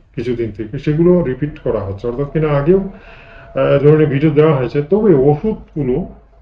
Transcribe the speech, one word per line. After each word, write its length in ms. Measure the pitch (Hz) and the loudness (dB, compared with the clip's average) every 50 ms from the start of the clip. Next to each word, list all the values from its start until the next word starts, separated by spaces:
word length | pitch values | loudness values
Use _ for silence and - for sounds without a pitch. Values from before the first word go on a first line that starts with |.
| _ _ - | _ _ -12
কিছুদিন 380 | 131 113 123 120 117 117 107 101 | -10 -6 -6 -4 -4 -6 -8 -8
থেকে, 260 | 113 110 110 - 139 | -10 -12 -10 -10 -8
সেগুলো 440 | 147 156 147 156 170 180 180 180 160 | -4 -2 0 2 2 4 4 2 2
রিপিট 360 | 127 127 - 151 147 - - | -2 -4 -4 -6 -8 -8 -8
করা 220 | - 135 113 104 | -6 -4 -4 -4
হচ্ছে, 280 | 101 98 95 - - 120 | -4 -6 -8 -8 -6 -8
অর্থাৎ 240 | 120 127 143 143 - | -6 -6 -6 -4 -4
কিনা 160 | 160 156 151 | -2 -2 0
আগেও, 300 | 147 139 139 160 190 196 | 0 0 2 2 2 2
আহ, 1040 | 196 - - - - - - - - - - - - - - 135 135 139 143 139 135 | 0 -4 -10 -16 -20 -20 -20 -20 -20 -20 -20 -20 -18 -10 -4 -2 0 2 2 4 4
ধরনের 240 | 147 156 156 156 | 4 6 6 4
ভিডিও 240 | 143 135 135 156 160 | 2 0 0 0 0
দেওয়া 260 | 143 147 151 160 147 | 2 4 4 4 2
হয়েছে, 260 | 131 123 117 - 147 147 | 0 -2 -2 -4 -4 -2
তবে 320 | - 196 214 214 208 160 | 0 0 2 4 4 4
ওষুধগুলো 920 | 131 131 147 147 151 - 220 214 - - - - 160 135 123 127 156 190 - - - - _ _ _ | 4 4 2 2 0 0 -4 -6 -6 -10 -12 -8 -6 -4 -2 -2 -4 -4 -8 -12 -20 -20 _ _ _